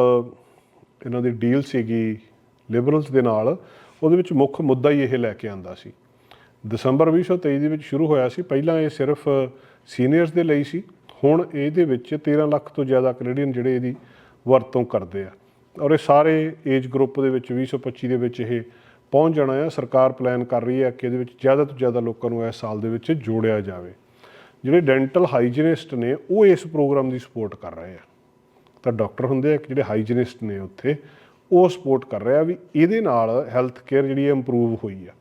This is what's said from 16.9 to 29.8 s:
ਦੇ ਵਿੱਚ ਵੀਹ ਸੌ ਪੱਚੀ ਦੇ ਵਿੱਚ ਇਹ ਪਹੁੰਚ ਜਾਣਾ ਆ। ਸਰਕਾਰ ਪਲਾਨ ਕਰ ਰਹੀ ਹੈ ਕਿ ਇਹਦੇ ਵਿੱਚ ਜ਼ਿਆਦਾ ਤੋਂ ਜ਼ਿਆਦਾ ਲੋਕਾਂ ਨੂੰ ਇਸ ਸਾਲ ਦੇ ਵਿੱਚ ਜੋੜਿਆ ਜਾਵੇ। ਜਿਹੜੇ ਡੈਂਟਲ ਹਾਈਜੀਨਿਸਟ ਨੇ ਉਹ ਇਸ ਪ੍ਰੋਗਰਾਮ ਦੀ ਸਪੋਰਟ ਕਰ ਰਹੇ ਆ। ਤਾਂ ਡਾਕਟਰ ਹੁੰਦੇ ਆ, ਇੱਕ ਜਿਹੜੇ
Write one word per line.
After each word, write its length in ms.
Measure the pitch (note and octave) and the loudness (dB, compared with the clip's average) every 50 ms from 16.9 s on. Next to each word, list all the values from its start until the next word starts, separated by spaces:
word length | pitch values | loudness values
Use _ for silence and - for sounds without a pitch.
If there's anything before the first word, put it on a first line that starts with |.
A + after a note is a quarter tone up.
| B2 C3+ C3+ C3 C3+ C#3 | 0 0 0 0 0 0
ਦੇ 80 | C#3 C3+ | 0 0
ਵਿੱਚ 220 | C3 B2+ A#2+ - | 0 -2 -4 -4
ਵੀਹ 140 | B2 B2 C3 | -4 -6 -4
ਸੌ 120 | B2+ - C3 | -4 -6 -6
ਪੱਚੀ 300 | B2 B2+ A#2 - - B2 | -8 -10 -10 -8 -4 -2
ਦੇ 80 | B2+ | -2
ਵਿੱਚ 240 | B2 A#2+ A#2+ A#2+ - | -2 -2 -4 -4 -6
ਇਹ 220 | A#2 A2 B2 A#2 A2+ - - - _ _ _ _ _ _ | -6 -4 -4 -6 -6 -8 -16 -20 _ _ _ _ _ _
ਪਹੁੰਚ 240 | - C#3 D#3 E3 D#3+ | 2 2 2 2 2
ਜਾਣਾ 180 | D3+ C#3+ C3+ C3 | 2 0 0 0
ਆ। 160 | C3+ D3+ E3 | -2 -2 -4
ਸਰਕਾਰ 420 | - - C3 A#2+ - C3 C3 C3 | -4 -6 -6 0 2 2 4 2
ਪਲਾਨ 320 | B2+ - B2+ B2+ B2 B2 B2 | 2 0 -2 -2 -2 -2 -2
ਕਰ 200 | B2 B2+ A#2+ A2+ | -2 -4 -2 -2
ਰਹੀ 200 | A#2+ B2+ C3 C3+ | -2 -2 0 0
ਹੈ 80 | B2+ | -2
ਕਿ 160 | A#2+ B2 - B2 | -2 -4 -6 -4
ਇਹਦੇ 100 | A#2+ B2+ | -4 -4
ਵਿੱਚ 140 | B2+ A#2+ - _ | -6 -8 -8 _
ਜ਼ਿਆਦਾ 240 | - C3+ C3+ C#3+ D3 | 2 2 4 4 2
ਤੋਂ 120 | C#3 C#3 B2+ | -2 -2 -2
ਜ਼ਿਆਦਾ 220 | C3 B2 A#2 B2 | -2 0 0 0
ਲੋਕਾਂ 300 | A#2 A#2 A2+ - - A#2 | -2 -4 -6 -6 -6 -4
ਨੂੰ 180 | A#2 A#2 A#2 A#2 | -4 -4 -4 -6
ਇਸ 80 | A2+ | -6
ਸਾਲ 260 | - - A2+ G#2+ G#2+ | -8 -8 -8 -6 -6
ਦੇ 80 | G#2+ A2+ | -4 -4
ਵਿੱਚ 220 | A2+ A#2 - - | -6 -4 -2 -2
ਜੋੜਿਆ 500 | E3 D#3 A#2+ A2 A2+ A2+ A2 A2+ A2 G#2+ | -4 -2 -2 -2 -2 0 2 2 0 0
ਜਾਵੇ। 320 | G2 G2 F#2 F2 F2 F2+ F2+ - _ _ _ _ - - - - - - _ _ - | -2 -6 -10 -12 -14 -16 -20 -20 _ _ _ _ -20 -20 -20 -20 -20 -20 _ _ -2
ਜਿਹੜੇ 160 | C3 D3 F3 | 2 2 4
ਡੈਂਟਲ 460 | E3+ C#3 C3 C3+ C3+ C3 - F3+ - B2+ - | 4 4 4 2 2 2 2 2 2 2 2
ਹਾਈਜੀਨਿਸਟ 600 | B2 A#2+ B2 B2 C#3+ D#3 E3 D#3+ D#3 - - - | 2 0 0 0 0 0 0 0 -2 -4 -8 -6
ਨੇ 220 | B2 A#2 A#2+ C#3 D#3 - - | -4 -2 -2 -4 -4 -4 -2
ਉਹ 140 | F#3 G#3+ G#3+ | 2 4 6
ਇਸ 220 | G3 F3+ - - E3 | 6 6 4 0 -4
ਪ੍ਰੋਗਰਾਮ 420 | D#3+ D3+ D3 C#3 C#3+ C#3 C3 C3 | -2 0 0 2 2 0 0 -2
ਦੀ 100 | B2+ B2 | -4 -6
ਸਪੋਰਟ 360 | B2 - _ A#2 A2 G2+ - | -10 -10 _ -8 -8 -8 -8
ਕਰ 200 | - - F2 E2 | -12 -14 -16 -14
ਰਹੇ 180 | D#2+ E2 F#2 F#2 | -14 -16 -16 -18
ਆ। 60 | E2+ - _ _ _ _ _ _ _ _ _ _ _ _ _ _ _ - | -20 -20 _ _ _ _ _ _ _ _ _ _ _ _ _ _ _ -4
ਤਾਂ 80 | B2+ | -4
ਡਾਕਟਰ 340 | A#2 G#2+ A2 G#2 - - B2+ | -2 -2 -2 -4 -4 -4 -2
ਹੁੰਦੇ 260 | B2+ C3+ C3 C3 D3 | -2 0 0 2 2
ਆ, 40 | D3+ | 0
ਇੱਕ 120 | C#3+ D3+ - | 0 -2 -2
ਜਿਹੜੇ 160 | C3 C3+ | -2 -2